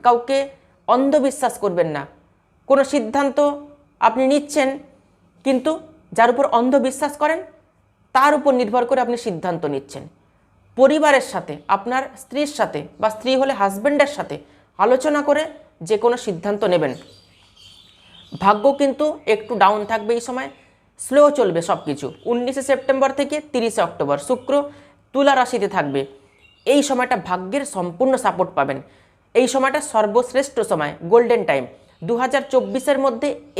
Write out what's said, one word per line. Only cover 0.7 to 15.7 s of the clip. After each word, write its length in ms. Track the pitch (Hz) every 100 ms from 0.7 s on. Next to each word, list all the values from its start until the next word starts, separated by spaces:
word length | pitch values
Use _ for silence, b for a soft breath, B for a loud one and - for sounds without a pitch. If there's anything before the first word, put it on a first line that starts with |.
| b -
অন্ধবিশ্বাস 680 | 240 277 302 269 254 247 233
করবেন 260 | 202 175 165 147
না। 60 | 139 - _ _ _ _ -
কোনো 140 | 277 269
সিদ্ধান্ত 520 | 294 220 285 285 277 294 285 - - _ _
আপনি 220 | - 226 262
নিচ্ছেন, 420 | 285 285 311 262 277 - _ _ _ _ _ 269
কিন্তু 260 | 262 285 320 - - _
যার 180 | 170 233
উপর 140 | 240 277 233
অন্ধবিশ্বাস 540 | 247 269 247 254 294 285
করেন 220 | 302 330 381 - _ _ _ _ _ 254
তার 160 | 277 294
উপর 160 | 294
নির্ভর 300 | 254 233 247 240
করে 140 | 254
আপনি 160 | 240 240
সিদ্ধান্ত 460 | 233 170 185 170 151
নিচ্ছেন। 380 | 139 139 135 139 - _ _ _ _ _ -
পরিবারের 480 | 262 302 302 269 240
সাথে, 220 | 185 147 143 -
আপনার 360 | 196 196 254 269 -
স্ত্রীর 300 | - 254 294 -
সাথে 240 | 208 220 - -
বা 100 | 220
স্ত্রী 220 | 214 247 262
হলে 120 | 269
হাজব্যান্ডের 580 | 233 196 196 247 285 285
সাথে 220 | - 160 147 b b b -
আলোচনা 400 | 202 254 302 294
করে 200 | 285 294 311 - -